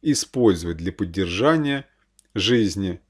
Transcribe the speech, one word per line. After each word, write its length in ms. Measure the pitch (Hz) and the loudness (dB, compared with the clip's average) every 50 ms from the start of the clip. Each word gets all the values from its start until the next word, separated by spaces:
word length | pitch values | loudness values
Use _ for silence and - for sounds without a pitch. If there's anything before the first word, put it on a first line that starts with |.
| - | 0
Использовать 720 | 151 147 - - - _ 131 123 113 95 82 82 85 85 80 | 0 -2 -2 -2 -6 _ 2 4 4 4 4 0 -6 -6 -4
для 140 | 82 92 - | -6 -8 -4
поддержания 920 | - 107 92 82 95 98 85 85 92 117 147 160 160 151 143 139 139 131 _ _ _ _ _ _ _ _ _ _ | -4 -6 -6 -2 -4 -4 -2 -2 0 2 2 2 2 0 -2 -4 -4 -6 _ _ _ _ _ _ _ _ _ _
жизни 640 | 104 92 110 123 120 110 98 80 98 98 95 85 80 _ _ | -4 0 2 2 4 2 2 0 -2 -4 -4 -4 -8 _ _